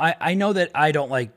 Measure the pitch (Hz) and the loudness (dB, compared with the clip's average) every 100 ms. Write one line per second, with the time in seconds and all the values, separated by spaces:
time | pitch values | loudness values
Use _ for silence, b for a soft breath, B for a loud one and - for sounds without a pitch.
0 | 160 170 156 185 202 190 180 143 151 147 | -2 -2 -2 0 0 0 -2 2 2 2
1 | 135 131 117 | -2 -2 -4